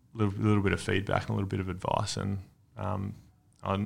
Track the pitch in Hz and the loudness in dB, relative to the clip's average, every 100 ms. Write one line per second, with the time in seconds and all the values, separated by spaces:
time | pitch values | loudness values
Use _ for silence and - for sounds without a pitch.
0 | _ 110 104 101 107 104 98 92 - 98 | _ -2 0 2 4 4 4 2 0 0
1 | 101 95 - 107 95 101 95 90 - - | 2 0 0 -2 0 -2 -2 -4 0 0
2 | 107 - 98 98 - _ _ - 98 98 | 0 -2 -2 -4 -6 _ _ -8 -4 -2
3 | 98 98 - _ _ _ 95 98 | -4 -8 -18 _ _ _ -2 -2